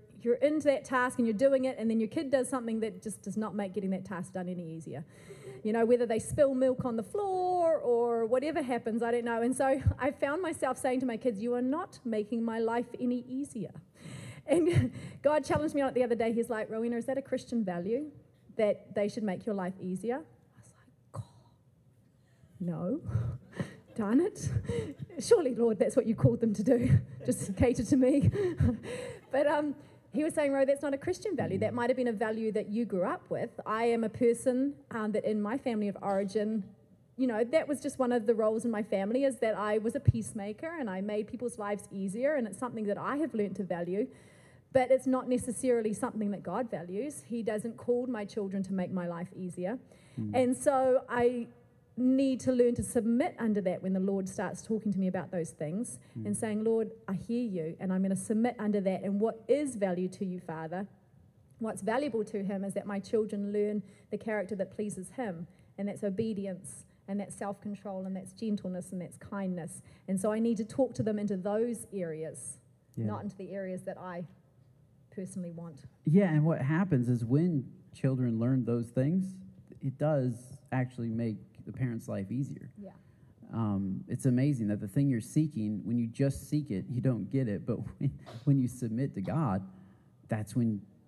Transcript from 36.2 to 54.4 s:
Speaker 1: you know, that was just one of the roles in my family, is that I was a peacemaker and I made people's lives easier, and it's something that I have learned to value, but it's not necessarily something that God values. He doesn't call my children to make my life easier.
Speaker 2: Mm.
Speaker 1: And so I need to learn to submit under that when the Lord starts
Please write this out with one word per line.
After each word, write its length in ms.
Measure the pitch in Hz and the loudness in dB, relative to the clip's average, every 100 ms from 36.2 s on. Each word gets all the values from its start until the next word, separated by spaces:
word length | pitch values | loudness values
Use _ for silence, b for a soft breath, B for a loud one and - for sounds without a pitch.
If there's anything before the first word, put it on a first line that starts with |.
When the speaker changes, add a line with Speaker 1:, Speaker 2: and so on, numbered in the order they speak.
| 202 214 208 220 190 - - - _ - | 0 0 0 -2 -4 -14 -20 -20 _ -2
Speaker 1:
you 80 | 254 | 0
know, 180 | 214 | 2
that 240 | 240 320 277 | 2 2 2
was 140 | 294 | -4
just 160 | 294 - | -4 -2
one 140 | 247 | 2
of 160 | 240 214 | 2 2
the 80 | 220 | 2
roles 280 | 220 220 | 4 2
in 60 | 233 | 0
my 140 | 214 | -2
family, 400 | 214 196 196 247 | 0 -2 0 2
is 160 | 277 233 | 2 2
that 180 | 220 185 | 0 0
I 220 | 208 214 | 0 0
was 160 | 214 254 | 0 2
a 40 | |
peacemaker 720 | - 233 208 214 202 214 320 339 | 2 2 -4 -6 -8 -8 -8 -6
and 80 | 233 | -4
I 140 | 185 | -4
made 260 | 202 208 214 | -2 -4 -4
people's 300 | 233 240 233 | -4 -6 -4
lives 300 | 208 208 - | -4 -4 -6
easier, 440 | 202 196 202 269 302 | -6 -4 0 0 0
and 120 | 220 | -2
it's 120 | 190 | -4
something 260 | 247 233 208 | -6 -2 -2
that 120 | 202 | -2
I 200 | 180 277 | -2 -2
have 160 | 311 | -2
learned 220 | 220 202 190 | 0 -2 -2
to 80 | |
value, 440 | 185 175 175 190 262 B B B B B _ | -2 -2 -2 -2 -2 B B B B B _
but 200 | 262 247 | 2 6
it's 160 | 262 262 | 4 4
not 200 | 254 247 | 0 2
necessarily 640 | 247 190 - 262 233 220 | 0 0 -2 2 2 2
something 360 | 202 254 220 208 | 0 -2 -2 -2
that 140 | 185 | -2
God 260 | 156 190 240 | -4 -4 -4
values. 540 | 151 175 190 285 285 - | -4 -6 -4 -6 -8 -8
He 140 | 233 | -4
doesn't 360 | 220 214 233 226 | -2 -4 -4 -8
call 280 | - 247 254 | 0 0 0
my 180 | 226 | -4
children 380 | 208 - 196 196 | -4 -4 -2 -2
to 100 | 190 | -2
make 180 | 190 180 | -2 0
my 160 | 185 175 | -2 -4
life 220 | 170 175 - | -4 -8 -8
easier. 440 | 185 175 180 254 - B B B | -8 -6 -4 -6 -10 B B B
Speaker 2:
Mm. 120 | 113 240 | 0 2
Speaker 1:
And 220 | 254 254 | 4 4
so 460 | 302 269 262 254 - | 2 4 4 4 2
I 380 | 240 240 247 233 - - _ _ - | 2 2 2 -6 -12 -20 _ _ 0
need 440 | 254 262 269 262 | 4 4 4 2
to 120 | 254 | 0
learn 220 | 254 240 240 | 6 4 4
to 80 | |
submit 520 | 202 254 220 233 339 - | 0 0 2 2 2 0
under 240 | 226 208 | 0 2
that 220 | 185 170 | 0 -2
when 100 | 190 | 0
the 60 | 190 | 0
Lord 280 | 190 196 190 | 2 0 -2
starts 340 | 190 | -4